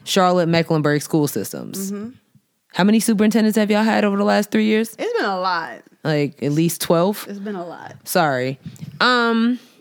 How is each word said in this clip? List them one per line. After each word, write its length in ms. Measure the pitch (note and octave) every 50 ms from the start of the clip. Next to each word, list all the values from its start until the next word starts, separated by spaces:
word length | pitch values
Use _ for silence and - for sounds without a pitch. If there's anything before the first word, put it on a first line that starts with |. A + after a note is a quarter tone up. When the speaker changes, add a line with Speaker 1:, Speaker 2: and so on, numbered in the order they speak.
| -
Speaker 1:
Charlotte 440 | - - G3 F#3 F3+ F3+ F3+ E3+
Mecklenburg 540 | E3 E3 E3 E3 - E3 D#3 D3 D3 D3 D3
School 240 | - - - D#3 D3 C#3
Systems. 600 | - G#2+ - - - C2+ A#1 G#1 - G3 G3 F#3+
Speaker 2:
Mm-hmm. 180 | G#3 G3+ G#3+ A#3+ C4 - _ _ _ _ _ _ _ _ _ _ -
Speaker 1:
How 100 | - F3+
many 160 | G#3 A3 A3+
superintendents 580 | - - A3 F#3+ G#3+ G#3+ G#3 A#3 G#3+ G#3+ G3+
have 140 | A3+ G#3 G3+
y'all 120 | G#3+ G#3 A3
had 180 | A3 G#3 G#3+ G#3+
over 140 | G#3 G3
the 80 | G3+ G3+
last 260 | G#3 G3+ G3+ G#3 -
three 140 | - A3 G#3+
years? 280 | G#3+ G#3+ G#3+ A3+ - - -
Speaker 2:
It's 140 | C4+ A4 A#4+
been 120 | A4+ C4+
a 140 | G#3 F#3+ F#3
lot. 440 | F#3 F#3 F3+ E3 D#3+ B2 A2 - - _ _ _ -
Speaker 1:
Like, 400 | D#3 D3+ D3 C#3+ C3+ - - -
at 80 | C#3+
least 300 | D3 D#3 E3+ E3 - -
twelve? 440 | - - F3 E3 F3 G3+ G#3 - - -
Speaker 2:
It's 100 | G3+ G3+
been 160 | G3 G#3+ G3+
a 100 | F3+ F3
lot. 300 | E3+ D3+ - - - - - -
Speaker 1:
Sorry. 560 | - - F#3 E3 D3 C3 B2+ B2+ C3 C3+ - - - - - - - - -
Um, 580 | G#3+ B3 B3 A#3+ A#3 A#3 A3+ A3+ A3+ A#3+ B3 A#3 - - _ _